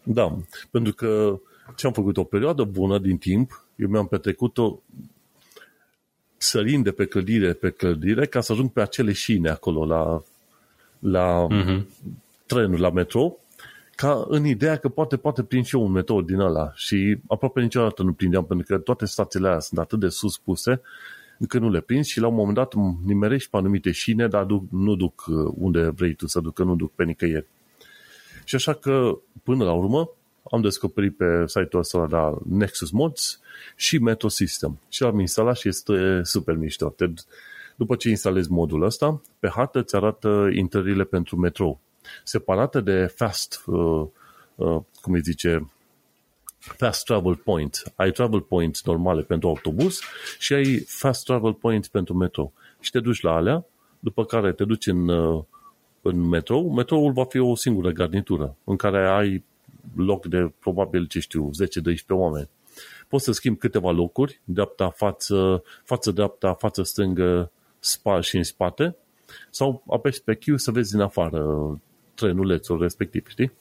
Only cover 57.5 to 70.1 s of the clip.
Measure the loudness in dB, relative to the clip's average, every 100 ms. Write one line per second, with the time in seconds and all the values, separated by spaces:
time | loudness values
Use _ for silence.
57.5 | 2 0 0 0 0 0 -2 0 -2 -2
58.5 | -6 -4 -2 0 2 2 2 2 -2 -8
59.5 | _ _ -20 -10 -2 0 0 0 0 0
60.5 | -2 -4 -2 0 -2 -2 -4 -4 -4 -4
61.5 | -2 -4 -2 -2 -2 0 0 0 -2 -6
62.5 | _ _ -20 -20 -20 -4 -2 -2 -2 -2
63.5 | -2 -2 0 2 2 0 0 -2 -4 -6
64.5 | -2 -2 -2 -4 -2 -2 -2 -2 2 2
65.5 | 0 -4 -18 -6 -4 -2 0 -2 0 -2
66.5 | -2 -2 -4 -4 -2 0 2 2 2 -2
67.5 | -8 _ _ -6 -4 0 0 0 -2 -2
68.5 | -2 -2 0 -2 -4 _ _ -20 -20 -18
69.5 | -2 -2 -2 -4 -2 -2